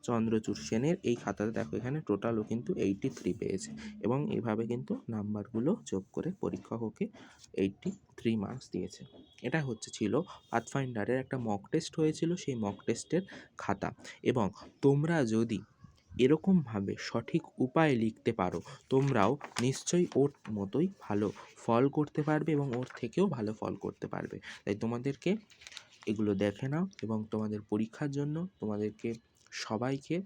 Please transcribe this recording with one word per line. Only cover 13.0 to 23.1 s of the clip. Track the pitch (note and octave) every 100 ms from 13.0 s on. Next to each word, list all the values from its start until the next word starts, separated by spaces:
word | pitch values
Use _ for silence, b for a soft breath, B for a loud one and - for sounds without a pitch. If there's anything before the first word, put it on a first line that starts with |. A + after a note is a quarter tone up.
| - E3 F#3+ B B -
খাতা। | - G2 E2+ - B B
এবং | - - G2 - B _
তোমরা | C#3 C#3+ D#3 E3+ A#2+
যদি | A2 A#2 G#2+ - _ - - _
এরকমভাবে | G#2 B2+ D#3 - F#3 B2+ A2 G2 F#2+
সঠিক | - A#2 A#2 E3 - -
উপায়ে | B2+ D#3+ D#3 B2
লিখতে | A2 - -
পারো, | A2+ F2+ E2+ - B _
তোমরাও | C3+ C#3 A#2+ G2 C#3+ - -
নিশ্চয়ই | A#2+ C3+ - F3 F3+ -
ওর | C#3+ - -
মতোই | G#2+ G2 B2 F#3 -
ভালো | - G#2 G#2 - B -
ফল | - A#2 C#3
করতে | C#3+ D3 -
পারবে | D3 D3+ D#3
এবং | D3 C#3 A#2+
ওর | B2+ -
থেকেও | A#2+